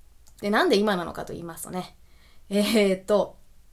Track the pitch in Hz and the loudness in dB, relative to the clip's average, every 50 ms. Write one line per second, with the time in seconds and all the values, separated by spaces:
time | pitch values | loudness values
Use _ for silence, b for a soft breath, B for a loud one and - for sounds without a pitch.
0 | - - - - - - - - 208 208 208 254 359 349 240 196 208 214 196 180 | -20 -20 -20 -20 -20 -20 -14 -8 -4 0 2 2 4 4 4 4 4 2 0 -2
1 | 165 - - 156 151 - - 170 170 170 165 - - - 175 180 180 - - b | -4 -6 -10 -10 -10 -10 -10 -12 -12 -14 -14 -14 -12 -10 -8 -8 -10 -10 -16 b
2 | b b b b b b b b b - 196 208 208 208 226 220 202 196 190 190 | b b b b b b b b b -2 0 0 2 2 4 4 4 4 2 0
3 | - - 208 190 - - - - - - - - - - | 0 0 2 2 0 -2 -6 -16 -20 -20 -20 -20 -20 -20